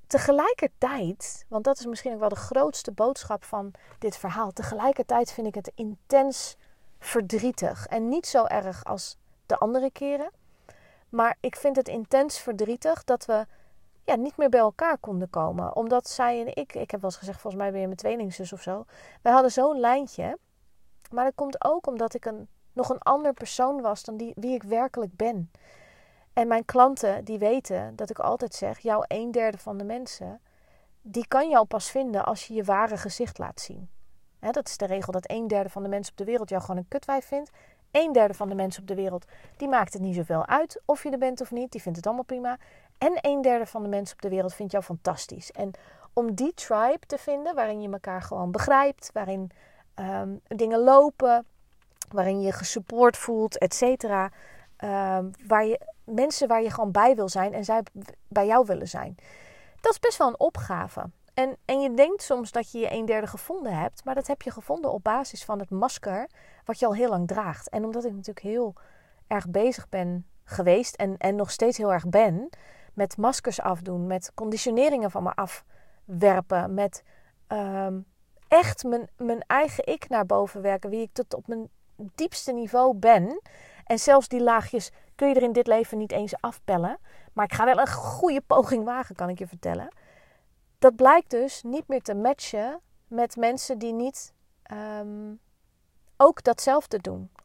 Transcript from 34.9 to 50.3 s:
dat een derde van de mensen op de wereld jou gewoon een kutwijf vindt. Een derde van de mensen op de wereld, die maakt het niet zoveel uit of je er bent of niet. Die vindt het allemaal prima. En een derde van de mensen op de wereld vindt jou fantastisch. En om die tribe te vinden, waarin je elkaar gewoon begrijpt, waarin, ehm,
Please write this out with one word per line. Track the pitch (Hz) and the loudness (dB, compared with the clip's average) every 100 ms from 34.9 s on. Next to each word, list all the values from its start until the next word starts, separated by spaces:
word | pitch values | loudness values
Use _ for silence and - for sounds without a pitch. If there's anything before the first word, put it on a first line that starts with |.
| 196 185 | -4 -4
dat | 185 - | -6 -6
een | 226 226 | -8 -2
derde | 208 196 | -2 -2
van | 196 | -6
de | 196 | -6
mensen | 202 202 | -6 -8
op | - | -10
de | |
wereld | 202 233 208 | -4 -4 -2
jou | 190 | -6
gewoon | - 180 | -4 -8
een | 180 | -6
kutwijf | 285 - 269 - | -8 -2 -4 -2
vindt. | 277 294 _ - _ _ | -8 -8 _ -20 _ _
Een | 285 320 | 0 4
derde | 247 208 | 4 4
van | 196 196 | 2 -6
de | |
mensen | 196 190 180 | -4 -4 -6
op | 196 | -8
de | |
wereld, | 190 190 180 - - - - | -6 -4 -6 -12 -20 -20 -10
die | 277 | 0
maakt | 254 170 | 0 0
het | 196 | -4
niet | 190 | -4
zoveel | 175 165 160 - | -4 -2 -2 0
uit | 285 320 - | 0 0 -8
of | - 285 | -2 -2
je | 302 | -2
er | 262 | -2
bent | 262 254 | -2 -2
of | 254 | -8
niet. | 240 254 | -8 -8
Die | 214 | -10
vindt | 185 170 | -8 -6
het | 202 | -4
allemaal | 247 | -4
prima. | 247 254 247 254 - - _ - | -6 -6 -6 -8 -14 -20 _ -2
En | 285 262 | 0 2
een | 285 285 | 0 2
derde | 262 240 220 | 2 2 -2
van | 220 | -6
de | 208 | -4
mensen | 202 196 | -4 -6
op | - | -10
de | 202 | -4
wereld | 190 185 | -2 -4
vindt | - 202 | -6 -4
jou | 202 | -4
fantastisch. | 180 165 185 - - - - | -4 -6 -4 -6 -8 -14 -16
En | - 202 - - - - | -10 -10 -10 -20 -20 -6
om | - 233 | -2 -2
die | 196 285 | -2 -4
tribe | - - 214 240 330 - | -4 -2 2 2 0 -4
te | 285 | -8
vinden, | - 285 311 | -4 -4 -4
waarin | 294 220 214 | -2 -4 -4
je | 208 | -8
elkaar | 196 202 185 | -8 -8 -10
gewoon | - 196 180 | -8 -6 -4
begrijpt, | 185 - 269 285 - - | -2 4 6 6 0 -8
waarin, | 220 190 190 185 - - _ _ | -8 -6 -6 -8 -14 -20 _ _
ehm, | - 190 196 190 | -12 -8 -6 -8